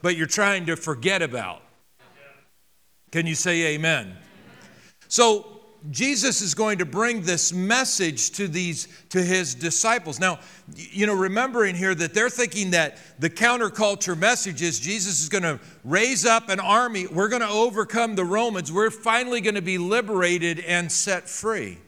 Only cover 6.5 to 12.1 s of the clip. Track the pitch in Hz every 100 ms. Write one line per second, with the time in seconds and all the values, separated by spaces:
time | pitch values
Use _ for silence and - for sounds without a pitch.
6.5 | 160 220 202 151 185 233 233 170 170 -
7.5 | 180 185 247 262 - 180 127 - - 202
8.5 | 160 175 160 - - - 185 180 185 175
9.5 | - 165 - 220 240 160 135 185 170 -
10.5 | - - - - 185 208 196 185 196 262
11.5 | 240 202 175 190 180 165